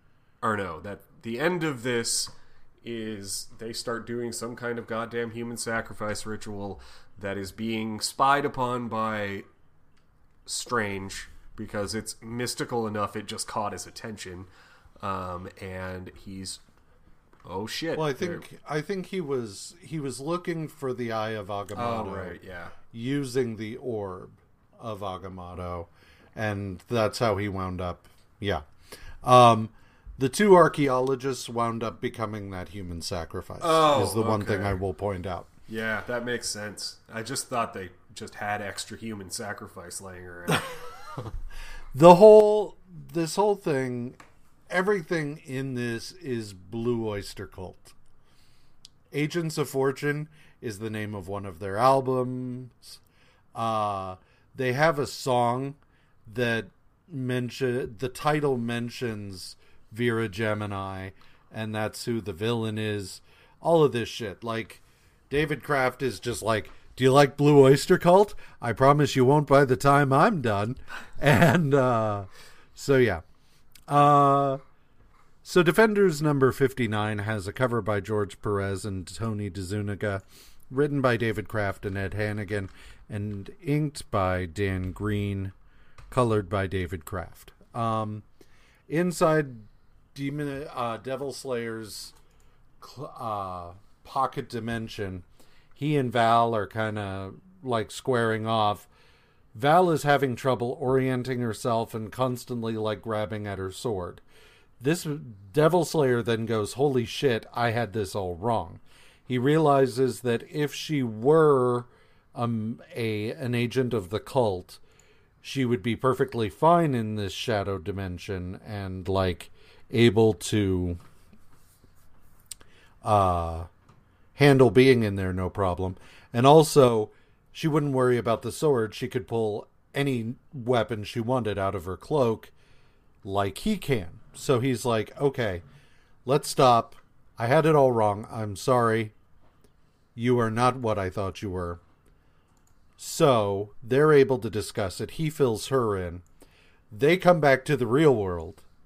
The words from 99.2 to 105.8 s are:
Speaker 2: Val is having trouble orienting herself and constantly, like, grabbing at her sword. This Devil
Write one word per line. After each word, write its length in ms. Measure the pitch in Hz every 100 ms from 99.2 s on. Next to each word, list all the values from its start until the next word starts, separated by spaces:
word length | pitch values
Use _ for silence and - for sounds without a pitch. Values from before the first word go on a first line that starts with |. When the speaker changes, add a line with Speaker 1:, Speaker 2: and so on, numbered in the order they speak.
| _ _ _
Speaker 2:
Val 360 | 107 139 175 180
is 120 | 151
having 320 | 143 139 135
trouble 420 | 117 135 123 120 -
orienting 600 | 127 131 131 127 123 123
herself 540 | 120 104 127 113 113
and 160 | 113 107
constantly, 640 | - 131 123 - 120 113 110
like, 240 | 107 101
grabbing 440 | 113 107 107 107 104
at 120 | 95
her 120 | 95
sword. 500 | - 127 95 87 - - - - _ _ -
This 260 | 131 175 156 147 131 101 -
Devil 320 | 151 156 175